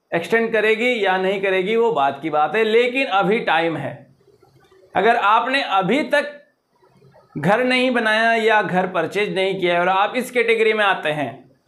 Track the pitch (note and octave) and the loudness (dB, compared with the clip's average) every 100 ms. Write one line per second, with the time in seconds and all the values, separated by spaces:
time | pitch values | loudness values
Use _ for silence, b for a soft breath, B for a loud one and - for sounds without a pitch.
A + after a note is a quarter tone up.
0 | - E3+ E3+ A3+ A3+ A3 G#3+ A3 B3 A#3+ | -6 -6 0 0 0 0 0 2 0 0
1 | F#3+ F#3 F#3+ G3 G3 F#3+ F#3 A3+ A#3 C#3+ | 0 0 0 -2 -2 -2 0 0 0 0
2 | C#3 - D#3 D3+ D3+ G#3+ A3 A3 B3+ B3+ | -2 -2 -4 0 0 0 2 2 2 0
3 | C4+ F#3+ F#3 A3+ - D#3+ E3 D3 C3 - | -2 0 0 0 0 0 0 -4 -8 -12
4 | - _ _ _ _ _ _ _ _ - | -20 _ _ _ _ _ _ _ _ -2
5 | G#3 A#3+ G3+ A3+ A#3+ C#4 - F#3+ F#3 C4 | 2 2 2 2 2 -2 0 -2 0 0
6 | B3+ C#4+ C#4+ - _ _ _ _ _ _ | 0 -2 -2 -10 _ _ _ _ _ _
7 | - - _ D3+ D3 A3 B3+ B3+ B3+ B3 | -20 -20 _ -4 0 2 2 2 2 0
8 | A3 G#3+ A3+ A3+ A3 G#3+ F3+ F3+ F#3 F3+ | 0 2 2 2 2 2 2 -2 -2 -2
9 | D#3+ G3 G#3 F3 F#3+ E3 F3 F3 F3+ F#3+ | -4 -2 -4 -2 -2 0 0 0 2 2
10 | G#3 B3 - B3 A3+ A3 A3 G#3+ G3+ F#3 | 0 -2 -4 -2 0 2 2 2 0 0
11 | D#3 D3+ C3 B2 - _ | -2 -4 -6 -8 -20 _